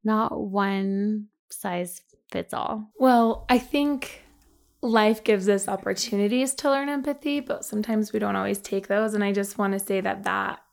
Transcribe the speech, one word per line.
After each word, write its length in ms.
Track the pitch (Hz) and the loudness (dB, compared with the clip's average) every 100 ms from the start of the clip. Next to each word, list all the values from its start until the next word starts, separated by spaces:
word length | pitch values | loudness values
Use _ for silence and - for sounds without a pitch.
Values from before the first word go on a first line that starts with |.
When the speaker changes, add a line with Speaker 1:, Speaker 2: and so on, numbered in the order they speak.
Speaker 1:
not 340 | 214 220 226 - | 0 0 0 -4
one 880 | 208 196 196 196 196 196 208 214 208 _ _ | -2 0 0 0 0 0 0 -2 -6 _ _
size 540 | - 196 175 180 - _ _ _ | -10 -4 -4 -4 -8 _ _ _
fits 220 | 180 - | -8 -6
all. 380 | - - 220 214 - | -4 -4 -6 -8 2
Speaker 2:
Well, 460 | 262 240 226 226 - | 6 6 4 2 2
I 80 | 247 | 0
think 680 | - 285 294 269 - - - _ _ _ _ _ | 2 0 0 -2 -6 -14 -20 _ _ _ _ _
life 420 | 240 220 214 220 | 0 4 4 2
gives 260 | - 208 185 | 2 2 4
us 180 | 196 196 | 2 0
opportunities 840 | 190 196 190 - 202 208 247 262 - | -4 -4 -4 -2 0 2 2 0 0
to 140 | 285 | 2
learn 200 | 277 277 | 2 0
empathy, 500 | 285 277 285 294 285 | -2 -4 -4 -2 -2
but 260 | 277 - - | -2 -6 -4
sometimes 460 | 214 214 220 214 | -4 0 0 0
we 60 | 214 | -2
don't 160 | 202 196 | 0 0
always 240 | 202 202 | -2 -2
take 280 | - 196 196 | -2 -4 0
those. 260 | 202 220 208 | 0 2 0
And 80 | |
I 80 | 202 | 0
just 260 | 202 202 - | 0 -2 -2
wanna 220 | 196 196 | 0 0
say 220 | - 196 | -2 -2
that 220 | 196 190 190 | -2 -4 -2
that 340 | 190 - - _ | -2 -4 -8 _